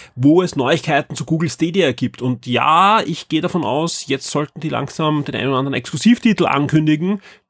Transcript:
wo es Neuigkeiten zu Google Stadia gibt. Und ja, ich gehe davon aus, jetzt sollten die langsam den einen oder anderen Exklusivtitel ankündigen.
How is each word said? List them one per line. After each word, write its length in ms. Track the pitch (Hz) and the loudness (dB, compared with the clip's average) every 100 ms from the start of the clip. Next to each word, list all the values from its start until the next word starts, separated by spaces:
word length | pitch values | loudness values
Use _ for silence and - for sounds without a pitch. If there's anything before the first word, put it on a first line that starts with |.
| - - | -14 2
wo 260 | 139 170 | 4 4
es 140 | 175 147 | 2 0
Neuigkeiten 580 | 127 165 - 143 - | 0 0 0 -2 -2
zu 100 | - | -6
Google 240 | 135 160 165 | -2 -2 -2
Stadia 440 | - 165 185 151 | -2 -2 2 0
gibt. 280 | 123 127 - | 0 -4 -4
Und 260 | 127 123 - | -4 -4 -2
ja, 540 | 120 135 160 196 220 | 0 4 4 4 2
ich 280 | - 165 - | 0 -6 -4
gehe 120 | 156 | -2
davon 240 | 170 175 | -2 -2
aus, 440 | 110 139 165 - - | -2 -2 -2 -4 -4
jetzt 200 | 135 - | -6 -4
sollten 300 | 147 151 - | -4 -4 -6
die 100 | 151 | -6
langsam 560 | 127 139 - 156 151 | -4 -6 -2 0 0
den 120 | 147 - | -2 -4
einen 140 | 135 | -2
oder 80 | 131 | 0
anderen 200 | 139 127 | -2 -4
Exklusivtitel 640 | - 156 220 240 226 190 175 | -6 0 0 2 2 2 2
ankündigen. 760 | 139 147 156 151 151 180 208 - - | 2 2 2 2 2 0 -4 -8 -20